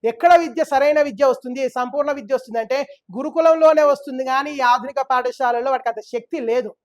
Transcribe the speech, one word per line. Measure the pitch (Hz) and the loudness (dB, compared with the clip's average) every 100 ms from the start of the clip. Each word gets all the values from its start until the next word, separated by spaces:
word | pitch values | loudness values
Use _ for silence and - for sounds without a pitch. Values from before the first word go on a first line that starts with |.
ఎక్కడ | 226 226 339 | -4 0 4
విద్య, | 349 330 240 | 4 4 -4
సరైన | 311 269 285 302 | -2 2 2 2
విద్య | 294 202 | 0 2
వస్తుంది, | 269 247 254 247 262 | 0 0 -6 -6 -4
సంపూర్ణ | 254 247 277 285 | -4 -6 -4 -4
విద్య | 277 208 | -4 -4
వస్తుంది | 262 254 226 | -6 -4 -8
అంటే | 220 262 285 - _ 190 | -4 -4 -6 -12 _ -10
గురుకులంలోనే | 294 330 330 320 311 311 | -6 2 2 6 4 6
వస్తుంది. | 294 277 285 262 | 4 2 -4 -8
కానీ | 262 262 285 | -4 -2 -4
ఈ | 294 | 0
ఆధునిక | 247 254 254 277 | 2 2 0 -6
పాఠశాలలో | 269 254 247 240 254 240 254 | -2 -2 -2 -2 -2 -2 -2
వాటికి | 262 247 | -2 -2
అంత | 226 | -6
శక్తి | 208 240 233 330 | -8 -10 -6 -6
లేదు. | 226 240 240 - | -2 -2 -4 -14